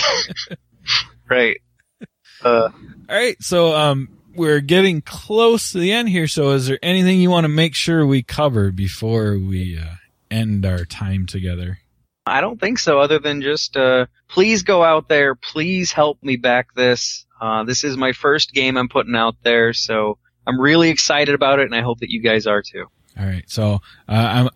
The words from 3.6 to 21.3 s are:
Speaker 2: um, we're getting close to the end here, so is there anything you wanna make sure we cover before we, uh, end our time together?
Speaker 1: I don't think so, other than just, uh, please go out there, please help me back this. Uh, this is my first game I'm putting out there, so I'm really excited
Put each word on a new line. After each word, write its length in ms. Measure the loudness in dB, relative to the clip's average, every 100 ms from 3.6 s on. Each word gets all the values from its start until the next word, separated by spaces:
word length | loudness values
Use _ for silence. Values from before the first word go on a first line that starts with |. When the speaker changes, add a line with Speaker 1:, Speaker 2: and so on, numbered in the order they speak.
| 2 2
Speaker 2:
um, 340 | 2 0 -4 -14 _ -4
we're 240 | 2 2
getting 420 | 4 4 4 0
close 720 | -6 -16 -4 2 4 2 -2
to 80 | -2
the 120 | 0
end 160 | 0 0
here, 180 | 0 0
so 240 | 0 2
is 160 | 2 0
there 100 | -2
anything 360 | 0 2 4 4
you 80 | 4
wanna 180 | 4 2
make 260 | 2 0
sure 320 | 0 0 2 4
we 160 | 2
cover 480 | 0 -2 0 2 0
before 680 | 0 -6 -4 -2 0 0 -2
we, 420 | -2 -4 -4 -6
uh, 160 | -10 -12 _ _ _
end 360 | -4 -2 0 0
our 180 | -2 -6
time 400 | -8 -6 -4 -4
together? 540 | -6 -6 -6 -8 -12 _ _ _ _ -4
Speaker 1:
I 140 | -2
don't 180 | -2 -4
think 180 | -4 -2
so, 200 | 2 2
other 180 | 4 2
than 240 | 0 -4
just, 360 | -4 -4 -4 0
uh, 300 | 2 2 0 _ _
please 360 | 2 2 2
go 200 | 2 4
out 240 | 4 2 2
there, 280 | 2 2 -2
please 560 | -8 -6 -4 -2 -2
help 280 | 0 0 -2
me 140 | -6 -2
back 380 | 2 0 0 0
this. 500 | 0 2 -2 -10 -16 _
Uh, 240 | -4 -4
this 200 | -2 -4
is 120 | -4 -2
my 140 | -4
first 420 | -2 0 0 -2
game 240 | -2 -2 -2
I'm 120 | -2
putting 260 | -2 -2 -2
out 200 | -2 -2
there, 300 | 0 2 2
so 440 | -2 -4 -2 -4 -6 _ _ -6
I'm 140 | 0
really 300 | 2 4 2
excited 440 | 0 0 0 0